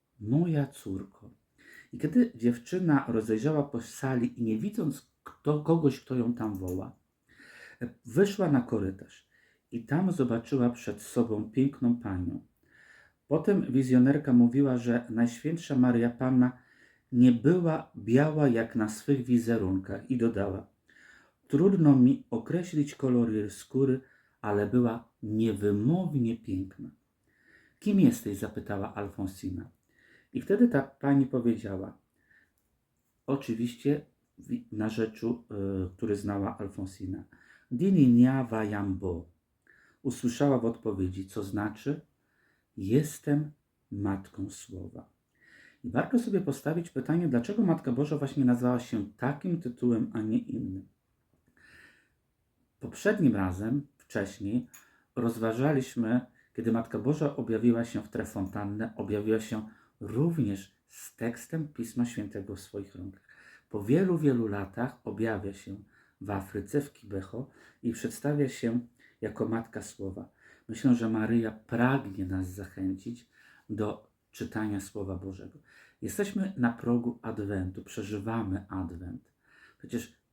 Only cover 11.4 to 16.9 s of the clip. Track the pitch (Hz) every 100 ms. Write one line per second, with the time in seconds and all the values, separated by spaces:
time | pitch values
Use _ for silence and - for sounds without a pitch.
11.4 | 107 - 135 - 123 120 107 92 90 -
12.4 | - _ _ _ - - _ _ _ 143
13.4 | - 202 - 127 127 127 127 147 143 123
14.4 | 120 127 139 127 120 120 120 110 120 -
15.4 | 151 165 - 135 127 120 120 120 127 131
16.4 | 123 - _ _ _